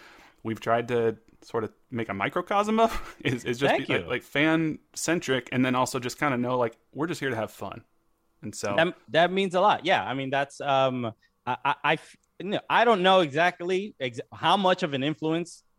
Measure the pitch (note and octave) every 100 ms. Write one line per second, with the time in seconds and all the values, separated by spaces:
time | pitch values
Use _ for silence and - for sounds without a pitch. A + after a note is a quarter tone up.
0 | - - - _ A2 A2 - A#2 A#2+ A#2+
1 | A2+ A2 _ _ - A#2 G#2+ - _ A#2
2 | A2 G2 A2+ F3+ F3+ G3+ G#3 A3 A3+ -
3 | - - - A#2+ - B2 C#3 D#4 C3+ C3
4 | - B2 - C#3 D#3 D#3+ D#3+ - _ -
5 | - E3+ - C3 - B2+ B2+ B2+ B2+ C3+
6 | A#2+ - D3+ B2 B2 B2+ A#2 - _ B2+
7 | E3 D#3+ C#3 A2+ G#2 - G2+ - - _
8 | _ _ _ _ G#2+ - G#2+ G2+ F3 -
9 | - D3 F3 F#3+ G3 F3+ G3+ C#3 D3+ D#3
10 | G2 C3+ C3+ C#3 C#3+ - C#3 C3+ C3+ B2+
11 | A#2+ - _ _ - A#2+ C3+ D3 D3 D#3+
12 | - - _ - F3+ F#3+ - F3 A#3+ G#3
13 | F#3 F#3+ D#3+ C#3 F3 F3 F3 F#3 G#3 -
14 | C3 A#2+ - - D#3+ G3 F#3 F#3 E3+ C#3
15 | C#3 D3+ D#3+ E3 E3+ - _